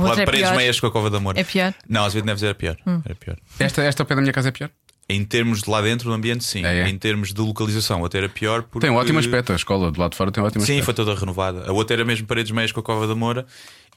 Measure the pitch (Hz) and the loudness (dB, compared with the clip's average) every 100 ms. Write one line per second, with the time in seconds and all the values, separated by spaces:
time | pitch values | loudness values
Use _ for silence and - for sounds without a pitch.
0 | 185 113 - 135 - 123 123 113 117 113 | 2 2 2 2 2 2 2 2 0 0
1 | 107 104 98 95 - 190 185 - - 110 | 0 0 0 -2 0 0 0 -4 -2 0
2 | 104 107 104 104 107 101 85 82 185 175 | 0 0 -2 0 -2 -2 -4 -4 -2 -2
3 | 147 - - 85 - - 135 - 143 135 | -4 -10 -10 -12 -8 -2 -2 2 0 0
4 | 135 139 139 131 131 - 147 _ _ _ | 0 2 2 2 0 -2 -10 _ _ _
5 | - 98 104 120 117 107 104 107 104 120 | -4 -2 2 2 2 0 0 2 2 0
6 | 117 110 113 120 - 101 87 90 92 95 | -2 -2 -2 -2 -4 -2 0 2 2 0
7 | 110 104 98 98 110 104 107 107 104 92 | 0 0 -2 -2 -2 0 -2 0 0 0
8 | 85 95 98 - 107 113 117 117 143 120 | 0 -2 -2 -2 0 0 -2 -2 2 4
9 | 120 156 120 123 120 87 - 98 87 80 | 4 2 2 0 0 0 2 2 2 0
10 | 85 - 95 104 104 107 107 143 123 110 | -2 0 -2 0 0 0 0 0 0 0
11 | 107 101 98 92 95 90 92 98 110 117 | 0 0 -2 -2 -2 -2 -2 0 2 0
12 | 117 110 107 117 107 113 113 117 110 110 | 0 -2 -2 -2 -2 -2 -2 -2 -2 0
13 | 107 113 117 123 127 - - - _ | 0 0 0 -2 -6 -14 -20 -20 _